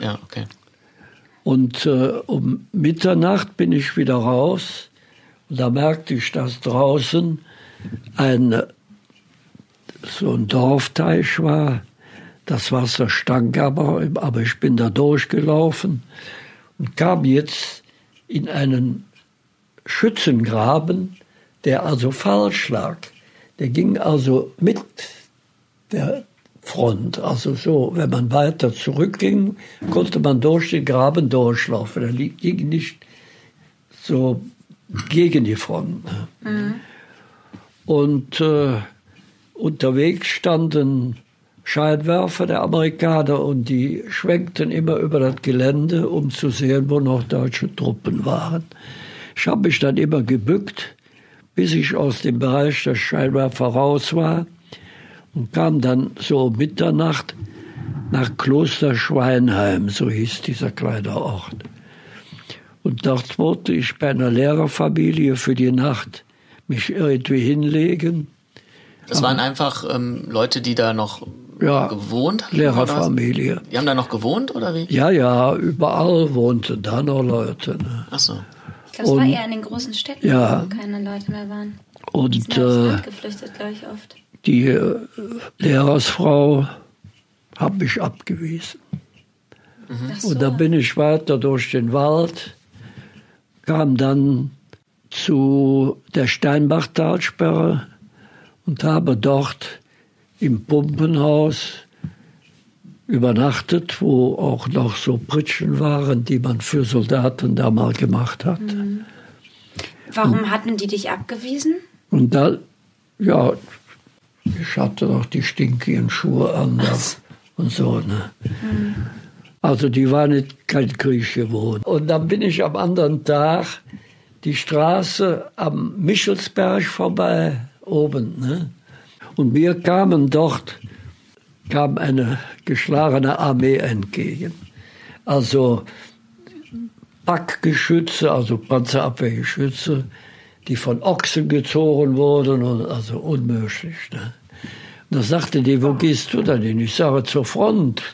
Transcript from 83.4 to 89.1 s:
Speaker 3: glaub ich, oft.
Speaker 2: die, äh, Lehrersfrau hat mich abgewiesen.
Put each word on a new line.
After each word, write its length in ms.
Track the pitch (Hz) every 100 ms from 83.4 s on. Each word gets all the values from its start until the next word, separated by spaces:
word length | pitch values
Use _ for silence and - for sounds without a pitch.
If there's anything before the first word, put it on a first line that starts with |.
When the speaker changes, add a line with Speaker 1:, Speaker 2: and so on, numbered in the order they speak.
| - -
Speaker 3:
glaub 140 | 208
ich, 160 | 214 -
oft. 300 | 214 - - _ -
Speaker 2:
die, 220 | - 123 131
äh, 300 | 117 - 240 226 - 214 233 - -
Lehrersfrau 1080 | 185 135 143 147 - - 156 143 143 143 139 - - _ - _ _ _ _ -
hat 200 | - 196
mich 220 | 143 -
abgewiesen. 800 | 170 - - 170 160 165 - - - - _